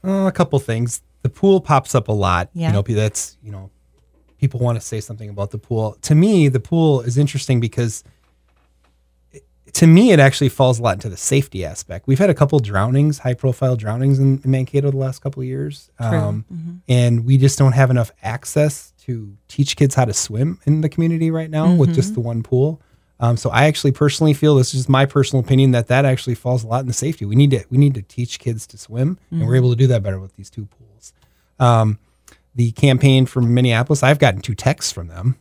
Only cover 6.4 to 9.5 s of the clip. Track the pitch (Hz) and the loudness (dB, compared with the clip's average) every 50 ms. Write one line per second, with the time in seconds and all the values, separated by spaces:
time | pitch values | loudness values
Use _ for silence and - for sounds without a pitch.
6.4 | 156 143 131 127 - - 165 165 165 156 147 131 117 120 120 131 147 135 - 135 | 2 2 2 0 -4 -2 0 2 2 2 2 0 -2 -2 -2 0 -2 0 -2 -6
7.4 | - - 131 120 117 113 - - 120 113 107 - _ _ _ _ _ _ _ _ | -4 -2 -2 0 0 -2 -2 -2 -4 -4 -4 -8 _ _ _ _ _ _ _ _
8.4 | _ _ _ _ _ _ _ _ _ _ _ _ _ _ _ _ _ _ _ - | _ _ _ _ _ _ _ _ _ _ _ _ _ _ _ _ _ _ _ -20
9.4 | _ _ | _ _